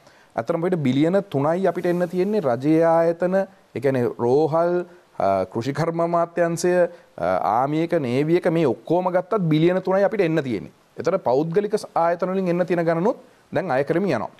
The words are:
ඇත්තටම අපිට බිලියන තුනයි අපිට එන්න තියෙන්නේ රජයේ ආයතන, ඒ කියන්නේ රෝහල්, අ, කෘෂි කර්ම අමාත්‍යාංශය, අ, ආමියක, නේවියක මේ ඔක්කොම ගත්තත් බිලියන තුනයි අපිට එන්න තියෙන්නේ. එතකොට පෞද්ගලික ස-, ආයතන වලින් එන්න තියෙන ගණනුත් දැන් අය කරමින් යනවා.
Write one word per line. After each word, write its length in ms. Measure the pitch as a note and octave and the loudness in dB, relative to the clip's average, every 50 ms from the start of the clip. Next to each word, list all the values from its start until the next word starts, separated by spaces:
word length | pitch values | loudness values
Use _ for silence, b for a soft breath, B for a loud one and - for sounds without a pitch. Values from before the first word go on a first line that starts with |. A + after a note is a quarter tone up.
| b b b b b b b | b b b b b b b
ඇත්තටම 260 | - A#2 - E3 E3 | -6 -4 -4 -2 -2
අපිට 180 | E3 F#3 F#3 E3+ | -2 -2 -2 0
බිලියන 380 | C#3+ B2+ C3 C#3 D3+ E3 F3+ G3+ F#3+ - | 0 0 2 2 2 2 2 0 -2 -2
තුනයි 380 | - C#3 C#3 D3+ E3 F#3 F#3+ | -2 -2 0 0 0 0 0
අපිට 180 | F3 E3+ F3 E3+ | -2 -2 -2 -2
එන්න 220 | F3+ F3 F3 F3+ F3 | -2 0 0 -2 -2
තියෙන්නේ 320 | F3 F3+ F3+ G3+ G#3+ G#3+ | -2 -2 -2 0 0 0
රජයේ 420 | E3 C3 A#2 B2 C3 D3+ D#3+ D#3+ E3 | 0 0 -2 0 0 2 2 4 4
ආයතන, 500 | E3 E3 E3 E3 E3 E3+ E3+ F#3 F3 F#3 G3 F#3+ b b b b b | 4 4 4 2 2 0 0 -2 0 0 -2 -2 b b b b b
ඒ 80 | - A2+ | -8 -4
කියන්නේ 240 | A#2 C#3 C3+ B2+ A#2+ A2+ - | -2 0 0 0 0 -2 -2
රෝහල්, 560 | - A#2 A#2+ B2+ D3 D#3+ D3 D3+ E3 E3+ F3 F3 F3+ F3 F3 B B B B B | -2 0 2 2 2 2 2 2 0 0 0 0 -2 -4 -6 B B B B B
අ, 300 | - - G2 G2 - - | -2 0 0 0 0 0
කෘෂි 280 | - - A2+ A#2+ C3 C#3 | -2 -4 -6 -4 -4 -4
කර්ම 260 | C#3 E3 E3 E3 E3 | -2 -2 -2 -2 -2
අමාත්‍යාංශය, 760 | E3+ E3+ F3 E3+ E3+ E3 - F3 E3+ E3+ E3+ E3 - F3+ F3+ F3+ F3 E3+ B B B B _ | -2 0 0 0 -2 -2 -2 0 0 0 0 0 0 2 2 2 2 0 B B B B _
අ, 120 | - E2 F2 F#2+ F2 - F2 | -4 -2 0 0 0 0 0
ආමියක, 440 | G#2 A#2+ C3 C#3+ D3+ D#3 E3 E3 F3 E3+ | 0 0 0 0 -2 -2 -2 -2 -2 -2
නේවියක 460 | C#3+ A#2 A#2+ C3+ D3+ D#3 E3+ F3 F3 F#3 | -2 0 0 0 0 2 0 2 2 0
මේ 160 | D#3+ E3 E3 | 0 2 2
ඔක්කොම 420 | C3 A2+ - - - D#3+ F3+ F#3 F#3 | 0 0 -2 -2 -2 -2 0 0 0
ගත්තත් 300 | F3 F3+ F3+ - A3+ A3 | -2 -2 -2 -2 -2 -2
බිලියන 400 | F3+ D#3+ D3+ D#3 D#3+ F3 F3+ F#3 | 0 2 2 2 4 2 2 0
තුනයි 220 | F3 F#3+ F#3 G3 G3+ | 0 0 2 2 2
අපිට 180 | F#3 A3+ G#3 | 2 2 0
එන්න 220 | F#3+ D#3+ D#3+ D#3+ C#3 | 0 0 0 -2 -2
තියෙන්නේ. 280 | C3 A2+ F#2 D2 - - _ _ _ _ | -2 -4 -6 -6 -10 -16 _ _ _ _
එතකොට 300 | - A2 D#3+ F3+ F#3 - | -6 -2 -2 -2 0 0
පෞද්ගලික 500 | A#2+ B2 C#3 D#3+ E3 E3 G3+ G3+ G#3 G#3 | 2 2 2 2 0 0 0 0 0 -2
ස-, 100 | G3+ - - - | -4 -4 -4 -2
ආයතන 340 | D#3+ E3 E3+ F3 F3 F#3+ F3+ | 0 0 0 0 0 -2 -2
වලින් 180 | F#3 G3 F#3+ | -2 -2 0
එන්න 180 | F3 E3+ F3 F3+ | 0 0 0 0
තියෙන 200 | E3 F3+ E3+ E3+ | 0 -2 0 0
ගණනුත් 320 | E3 E3 E3 F3 A3+ C#4+ B B B B B B _ | 0 0 0 0 0 -2 B B B B B B _
දැන් 200 | - C#3 F3+ F3 | -6 -4 -2 0
අය 120 | B2+ C3 C#3+ | 0 0 0
කරමින් 320 | - D#3 E3 G3+ F#3+ C#3 | 0 -2 -2 0 0 -2
යනවා. 140 | A2 F#2+ - - | -2 -4 -8 -12